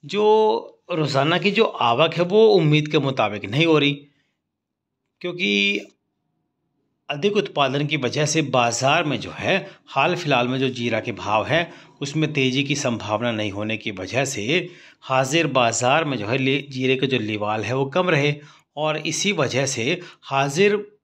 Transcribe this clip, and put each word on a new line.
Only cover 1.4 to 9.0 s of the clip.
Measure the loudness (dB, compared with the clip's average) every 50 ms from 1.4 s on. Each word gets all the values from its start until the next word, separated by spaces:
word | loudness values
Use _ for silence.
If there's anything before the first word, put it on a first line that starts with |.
| 0 0
जो | 2 2 2
आवक | 2 2 0 2 2 4 4 2 2 2
है | 0 -2
वो | 2 4 6 6 8
उम्मीद | 6 6 6 6 4 4 2 2
के | 0 0
मुताबिक | 0 0 0 0 0 0 -2 -6 -8
नहीं | -4 0 2 4
हो | 4 6 4
रही, | 4 2 0 -2 -8 _ _ _ _ _ _ _ _ _ _ _ _ _ _ _ _ _ _ _ _ _ _ _
क्योंकि | -10 -10 -6 -2 -2 2 2 2 2 2 0 -2 -6 -10 _ _ _ _ _ _ _ _ _ _ _ _ _ _ _ _ _ _ _ _ _ _ _ _
अधिक | -10 -2 -2 0 2
उत्पादन | 2 -2 0 0 0 0 2 2 0 -2
की | 0 -2 -2
वजह | -2 -2 0 0 -2
से | 0 0 0 0
बाज़ार | 2 2 2 2 2 0 0 2 2 2 2